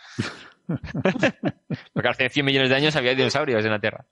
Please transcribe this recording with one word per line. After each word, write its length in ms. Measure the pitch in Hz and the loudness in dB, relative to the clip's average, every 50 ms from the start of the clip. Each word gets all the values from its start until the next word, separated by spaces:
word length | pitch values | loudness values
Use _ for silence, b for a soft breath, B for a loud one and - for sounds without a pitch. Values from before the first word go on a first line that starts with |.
| - - - - | -20 -14 -8 -8
<laughs> 1800 | - - - - - - - _ _ - 170 - - - - - - - 185 240 196 254 - _ - - - _ _ - 165 - - - - | -8 -8 -10 -14 -18 -20 -20 _ _ -8 -8 -8 -8 -8 -6 -2 -2 0 0 0 0 -2 -2 _ -6 -6 -6 _ _ -10 -10 -10 -10 -8 -6
Porque 160 | - 107 120 | -2 -2 0
hace 200 | 120 - 135 127 | 0 0 -2 0
cien 160 | - 147 143 | 0 0 0
millones 240 | 139 139 135 135 127 | 2 2 4 4 4
de 60 | 131 | 4
años 200 | 135 143 156 151 | 4 2 2 2
había 180 | 151 127 123 131 | 2 2 2 2
dinosaurios 480 | 131 131 120 - 135 151 151 123 107 107 | 2 2 2 2 0 0 0 0 2 2
en 60 | 110 | 0
la 80 | 107 104 | 0 0
Tierra. 260 | 101 107 - - - _ | -2 -2 -4 -6 -10 _